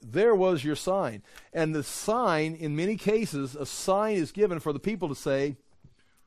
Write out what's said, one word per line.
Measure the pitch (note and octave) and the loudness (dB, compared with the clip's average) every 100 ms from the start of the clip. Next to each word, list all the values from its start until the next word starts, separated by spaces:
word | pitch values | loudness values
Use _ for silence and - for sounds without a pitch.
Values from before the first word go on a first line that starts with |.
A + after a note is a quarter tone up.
there | A#2 C3+ A3+ | -6 2 4
was | G3+ F#3 E3+ | 6 4 2
your | C#3+ D3 | 0 -2
sign. | - G3 D3 G#2+ - - - | 0 0 -2 -6 -14 -20 -8
And | E3 D#3+ | -2 0
the | D#3 | 0
sign, | C3+ - - A3+ A3+ D#3 D#3 | -4 -6 0 2 2 2 0
in | D#3+ D#3 | -4 -4
many | D3 F#3 A3 | -2 0 0
cases, | G3+ G#3+ - C#3+ C3+ | 2 2 0 -4 -4
a | C#3+ C3+ | -6 -8
sign | - - G3 A3 G#3 | -4 0 2 2 0
is | D3 | -2
given | - G#3 E3 | 0 0 0
for | D#3 | -4
the | C#3+ | -2
people | G3 G#3+ E3+ | -2 -2 -2
to | |
say, | C3+ D3+ C#3 C#3+ C#3 _ _ - _ _ _ | -2 0 0 0 -4 _ _ -20 _ _ _